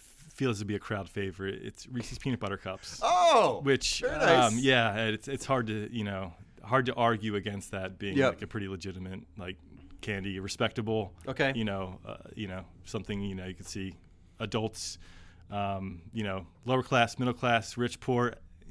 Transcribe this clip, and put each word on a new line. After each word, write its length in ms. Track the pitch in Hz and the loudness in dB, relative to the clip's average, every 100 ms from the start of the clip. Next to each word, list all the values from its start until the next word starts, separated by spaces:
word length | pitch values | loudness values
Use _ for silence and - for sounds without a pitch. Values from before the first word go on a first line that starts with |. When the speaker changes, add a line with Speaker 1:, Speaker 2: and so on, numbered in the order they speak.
| - - - | -14 -20 -18
Speaker 1:
feel 160 | - 131 | -2 0
this 100 | 101 | 0
would 80 | 104 | -2
be 80 | 101 | -4
a 40 | |
crowd 300 | - 104 92 | -2 -6 -4
favorite. 500 | 104 98 92 98 - | -4 -4 -4 -6 -6
It's 240 | - - - | -10 -14 -8
Reese's 320 | 123 110 120 | -8 -6 -6
Peanut 200 | 139 120 | -4 -2
Butter 180 | 101 98 | -2 -4
Cups. 420 | 95 95 - - | -6 -8 -10 -2
Speaker 2:
Oh, 600 | 233 359 339 262 160 104 | 2 6 8 8 6 4
Speaker 1:
Which, 380 | 139 127 - - | 2 2 2 -2
Speaker 2:
very 160 | - 151 | -2 2
nice. 340 | 185 165 117 | 6 8 6
Speaker 1:
um, 60 | 113 | 6
yeah, 360 | 131 127 113 104 113 | 6 6 4 2 0
it's, 200 | 107 - | -2 -4
it's 180 | 135 - | -6 0
hard 220 | 135 110 | 0 0
to, 220 | 107 107 | -4 -4
you 120 | 120 | -4
know, 300 | 104 98 95 - - - | -4 -4 -6 -12 -20 -18
hard 220 | 98 131 123 | 0 2 2
to 80 | |
argue 420 | 120 117 113 110 104 | 4 4 4 0 -2
against 360 | 101 101 - | -2 -6 -6
that 260 | 98 95 92 | -6 -6 -6
being, 180 | 101 113 | -2 2
Speaker 2:
Yep. 160 | 131 | 4
Speaker 1:
like, 80 | - | 2
a 40 | 98 | -4
pretty 200 | 113 98 | -6 -6
legitimate, 540 | 95 98 92 92 95 - - | -6 -8 -10 -10 -12 -14 -12
like, 200 | 92 92 - - - - | -10 -12 -16 -20 -20 -12
candy, 380 | - 98 98 95 | -6 -4 -4 -6
respectable. 760 | 98 - 113 - 110 110 92 - - | -6 -2 0 0 -2 -2 -2 -8 -8
Speaker 2:
Okay. 240 | 135 139 127 | -2 0 0
Speaker 1:
You 100 | 107 | -2
know, 340 | 98 92 95 120 | -2 -6 -10 -14
uh, 100 | - - - | -14 -14 -10
you 120 | 101 | -8
know, 160 | 92 90 - | -8 -12 -16
something, 380 | - 107 90 101 | -10 -8 -6 -4
you 120 | 98 | -4
know, 120 | 95 92 | -6 -8
you 80 | 90 | -10
could 100 | 87 | -10
see 280 | 104 95 85 - - - - | -8 -8 -10 -18 -20 -20 -10
adults, 600 | 110 110 110 - - - - - - - - | -4 -2 -2 -4 -10 -10 -16 -20 -20 -20 -10
um, 500 | 101 101 98 95 87 85 | -4 -2 -2 -6 -8 -10
you 120 | 113 | -6
know, 220 | 101 95 87 - 120 | -4 -4 -8 -8 0
lower 160 | 131 | 0
class, 340 | 127 131 117 - | 4 4 4 2
middle 140 | 127 | -2
class, 440 | 120 123 117 - 120 | 0 2 2 2 -2
rich, 220 | 120 - | -2 -2
poor. 340 | - 120 120 - - - - | 0 2 2 -2 -12 -20 -18